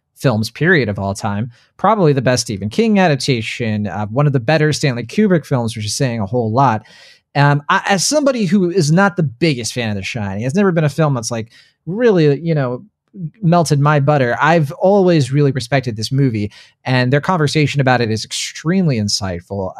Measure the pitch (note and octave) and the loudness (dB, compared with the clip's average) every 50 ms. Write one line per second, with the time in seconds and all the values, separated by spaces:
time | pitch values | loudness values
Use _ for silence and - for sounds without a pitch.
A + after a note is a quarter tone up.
0 | _ _ _ - - C#3+ A2+ G#2+ A2 A2 - - D3 F3 F#3+ D#3 B2 G#2 G2+ G2+ | _ _ _ -4 -2 0 0 0 -2 -4 -4 -2 0 2 4 2 2 0 -2 -4
1 | G2 G2 G2+ - - G#2+ G2+ G2+ A#2 B2 - _ _ _ _ - - F#3+ A3 G#3+ | -4 -4 -4 -4 -4 -4 -4 -4 -6 -6 -10 _ _ _ _ -2 0 0 2 4
2 | F3+ D3+ C#3+ C3 A2+ B2+ B2+ B2 - - A2 F#2 - G#2+ - - A3+ A3+ G#3 G3+ | 2 2 2 2 0 0 0 0 -2 -4 -6 -8 -8 -4 -2 0 2 2 4 4
3 | F#3 E3+ D3 C3 - - C3+ A#2 A2 - - - B2 A2 G#2+ G#2+ G#2 G2+ E2+ G2 | 4 4 2 0 0 -2 -2 -2 -2 -6 -6 -6 -4 -2 -2 -2 -4 -4 -4 -6
4 | G#2+ G2+ G#2+ C3 D3 D3 C3 C#3 A2 A2+ D#3 D#3 D3+ D3+ C#3+ - - C#3+ B2 A#2+ | -6 -4 -2 0 2 2 2 0 0 0 2 2 2 0 0 0 -2 -2 -2 -4
5 | A#2+ A#2+ - - G#3+ G#3 F#3 D#3+ D3 - D3 B2+ A#2 A2+ A2+ A2+ G#2 G#2 - - | -6 -4 0 0 2 2 2 0 0 0 -2 -2 -2 -4 -6 -6 -6 -6 -4 -2
6 | C#3+ B2+ A#2 A#2 G2+ G2 A#2+ B2 A#2 A2 G#2+ B2+ C#3 C3 A2 G#2+ - - - - | -2 -2 -2 -4 -4 -2 -2 -2 -2 0 0 2 2 2 2 0 -4 -10 -20 -20
7 | - - - _ _ _ - C#3+ C#3+ C#3+ C#3+ D3 - - F3+ F#3+ - - G3+ F#3+ | -20 -20 -20 _ _ _ 0 2 2 4 2 2 0 0 -2 0 0 0 0 0
8 | - - C#4 D4+ D4 C#4 C4 B3 G#3+ E3 F3+ G#3 F3+ F3 F3 G3 D#3 C#3+ D#3+ F#3 | 0 0 0 0 2 2 0 0 0 0 2 2 2 2 2 0 2 2 4 4
9 | G3+ G3+ G3 - E3+ C3 A2 - E3+ E3 C#3+ A#2 A2+ - - B2+ A#2+ A2 G#2 G2 | 2 2 2 0 -2 -4 -2 -2 0 0 0 -2 -4 -6 -6 -4 -4 -4 -4 -4
10 | F#2+ - - A#2 G#2 G2 F#2+ G2+ A2+ C3 C3+ G3 G#3 G3 E3+ E3 D#3 D3 - - | -6 -8 -8 -6 -6 -6 -6 -6 -6 -4 0 0 2 2 2 2 0 0 0 0
11 | D#3+ D3 C#3 A#2+ A2+ - A#2+ A#2 A2 - _ - _ _ _ _ _ D#3+ E3+ A3 | 0 0 0 -2 -4 -6 -6 -8 -8 -10 _ -20 _ _ _ _ _ -8 -4 0
12 | B3+ A#3 G3+ F3 D#3 D3 C#3 C#3 E3 E3 E3 D3 C3+ B2 B2 B2 - - _ _ | 2 4 4 4 4 4 2 2 0 -2 -2 -2 -2 -2 -4 -8 -10 -16 _ _
13 | _ _ - G3+ F3 D3+ - _ A3 D#3+ E3+ F3 E3 - D3+ C#3+ C#3 D3+ D3+ D3 | _ _ -14 -12 -12 -12 -8 _ 0 2 2 2 2 2 2 2 2 2 2 2
14 | C#3 C#3+ D3+ C#3+ B2+ A#2+ A#2 - C3+ D3+ E3+ F3 D3+ C3+ E3 - - F#3 G3+ G3+ | 2 2 2 2 2 0 0 0 2 2 2 2 2 -2 -2 -2 0 2 4 4
15 | F#3+ F3+ F3 D#3+ C3+ A2+ C3+ C#3+ D3 C#3 C3 C#3 B2+ - C#3+ C#3 C3 B2+ A2 G#2+ | 4 4 4 2 2 0 0 0 2 0 0 -2 -4 -2 -2 -2 -2 -4 -6 -6
16 | A2 - C3+ C3+ C#3 C3 A2 G#2+ G#2 G2+ - - - - _ _ - C3 B2+ B2+ | -6 -4 0 0 2 2 0 -2 -4 -6 -8 -12 -20 -20 _ _ -4 -2 0 0
17 | B2 B2 C3 D3 C#3 - F#3 F3 D#3 C#3+ - D#3 D3+ C3+ - C#3+ C#3 B2+ B2+ A#2+ | 2 2 0 0 0 0 0 0 0 0 2 0 0 0 0 0 2 2 2 2
18 | A#2+ G#2+ A2 A2 - - - - - - - - - D3+ F3+ G3 F#3 D#3+ C3 A2 | 0 -2 -2 -4 -6 -8 -10 -10 -10 -10 -12 -6 -4 -2 0 0 2 0 0 0
19 | G#2 G2+ - - G#2 F#2+ F2+ E2+ E2+ - G2 G2+ F#2+ F#2 - | 0 -2 -2 -4 -4 -6 -6 -8 -10 -10 -8 -6 -6 -8 -8